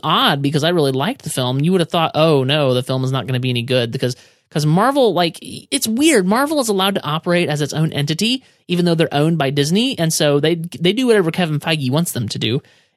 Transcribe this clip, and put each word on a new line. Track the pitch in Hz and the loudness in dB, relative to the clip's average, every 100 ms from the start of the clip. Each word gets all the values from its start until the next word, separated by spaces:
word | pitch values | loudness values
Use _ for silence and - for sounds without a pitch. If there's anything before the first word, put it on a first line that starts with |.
odd | 156 196 254 143 | 0 2 2 2
because | 143 147 160 | 0 0 2
I | |
really | 180 139 | 2 2
liked | 131 160 269 | 0 -2 -4
the | - | -8
film. | - 123 131 | -4 -2 0
You | 156 | 2
would | 185 | 0
have | 160 | 0
thought, | 175 160 | 0 0
"Oh, | - 160 143 | 2 2 4
no, | 131 156 135 | 2 2 2
the | 127 | 0
film | 127 131 131 | -2 -2 -2
is | |
not | 131 120 | -4 -4
gonna | 127 | -4
be | 127 | -2
any | 120 | -2
good," | 120 127 120 | 0 0 0
because, | 127 123 - - _ _ | -2 -4 -6 -14 _ _
'cause | 156 147 | -2 2
Marvel, | 170 240 277 233 | 2 2 2 2
like, | 165 170 - | 2 0 -4
it's | - 143 - 277 226 | -14 -16 -8 -6 -2
weird. | 226 320 254 185 | 0 4 4 2
Marvel | 226 285 311 | 0 0 -2
is | 226 | -2
allowed | 196 196 196 | 0 0 -2
to | 147 | -4
operate | 156 175 175 165 | -4 0 0 0
as | 147 | -2
its | 147 | -2
own | 143 156 | -2 -2
entity, | 143 147 160 220 262 - _ - | -2 -4 -2 -2 -2 -8 _ -4
even | 175 | 0
though | 175 165 | 2 2
they're | 165 | 2
owned | 143 160 165 | 2 2 0
by | 135 | 0
Disney, | 143 143 190 262 208 | 0 0 0 0 0
and | 165 | -2
so | - 151 143 | 0 2 2
they, | 156 175 | 2 0
they | 170 - 175 | -4 -2 0
do | 214 254 | 2 2
whatever | 214 165 | 2 2
Kevin | 170 170 147 | 0 -2 -2
Feige | 160 160 127 | -2 -2 0
wants | 147 170 | 0 -2
them | - 101 | -4 -6
to | - | -4
do. | 117 131 - _ _ | -2 -4 -6 _ _